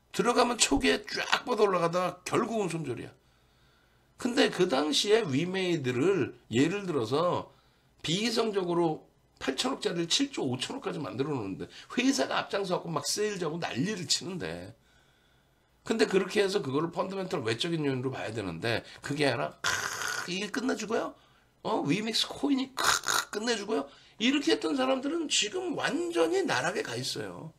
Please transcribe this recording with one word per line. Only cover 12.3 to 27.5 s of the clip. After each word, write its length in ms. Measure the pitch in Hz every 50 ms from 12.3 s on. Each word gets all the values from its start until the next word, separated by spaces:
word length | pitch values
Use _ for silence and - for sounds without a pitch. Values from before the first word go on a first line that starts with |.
| - -
앞장서갖고 520 | - - - 202 196 175 175 160 - 170
막 160 | 160 156 -
세일 320 | - - 202 208 214 202 180
자고 200 | 170 151 156 175
난리를 480 | - - - 113 165 208 214 180 151
치는데 720 | - - - 127 170 190 160 98 80 82 87 90 107 - _ _ _ _ _ _ _ _ _ _ _ _ _ _ _ _ _ _ _ _ _
근데 240 | - - 226 220 -
그렇게 360 | - 190 190 190 185 - 208
해서 200 | 202 190 196 202
그거를 300 | 147 131 131 147 165 165
펀더멘털 500 | 165 180 180 185 196 196 185 180 185 160
외적인 420 | 113 110 117 117 - 170 170 160 147
요인으로 260 | 139 135 127 123 131
봐야 200 | 123 - 92 107
되는데 520 | 110 117 98 90 82 82 110 117 113 95 - - - -
그게 260 | - - 143 143 143
아니라 320 | 135 117 127 147 143 - -
크, 720 | - - - - - - - - - - - - - -
이게 180 | 175 190 208 196
끝나주고요. 640 | - 247 233 262 - 214 214 196 233 254 320 294 - - _ _ _ _ _ _ _ _
어? 180 | - - - -
위믹스 460 | 302 139 156 208 214 226 220 - - -
코인이 460 | - - - 285 277 254 262 - -
크, 280 | - - - - -
크, 280 | - - - - - -
끝내주고요. 580 | - 208 220 247 233 202 202 208 247 277 277 - - - - - - -
이렇게 340 | 214 254 277 294 285 320
했던 240 | - - - 320 294
사람들은 520 | 262 254 262 269 262 262 285 330 349 311 -
지금 480 | - - 403 - - 370 - 349 -
완전히 640 | 135 123 156 240 330 349 339 339 339 330 330 349 392
나락에 400 | 349 233 131 123 139 170 196 240
가 140 | - - 120
있어요. 560 | 120 131 - - - 104 95 87 - 160 160